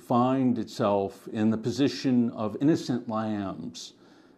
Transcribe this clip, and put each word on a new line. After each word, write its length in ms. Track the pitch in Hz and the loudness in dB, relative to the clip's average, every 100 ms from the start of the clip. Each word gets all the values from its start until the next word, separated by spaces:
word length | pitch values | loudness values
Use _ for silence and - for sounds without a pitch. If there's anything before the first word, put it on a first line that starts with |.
find 580 | - 123 127 135 127 113 | 0 2 4 2 2 0
itself 680 | 104 - 107 101 98 - - | -4 -2 2 2 0 -6 -8
in 220 | 110 110 | 0 2
the 80 | 110 | 2
position 720 | 117 120 139 - 139 123 117 | -2 0 0 2 2 2 2
of 260 | 110 107 - | 0 -6 0
innocent 480 | 143 165 - 120 120 | 2 2 0 -4 -4
lambs, 840 | 110 110 107 95 92 - - - - - - _ | -4 -2 -4 -4 -8 -10 -12 -16 -20 -20 -20 _